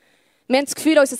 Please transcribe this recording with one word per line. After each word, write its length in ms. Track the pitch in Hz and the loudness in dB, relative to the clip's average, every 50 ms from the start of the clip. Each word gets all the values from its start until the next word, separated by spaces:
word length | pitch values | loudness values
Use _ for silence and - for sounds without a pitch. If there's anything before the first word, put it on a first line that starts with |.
| _ _ _ _ _ _ _ _ _ | _ _ _ _ _ _ _ _ _
Wir 100 | - 254 | 0 0
haben 80 | 269 285 | 0 0
das 100 | - - | -2 -6
Gefühl, 220 | - - 311 311 | -2 0 2 2
unser 200 | 294 277 269 254 - | 2 2 0 -2 -8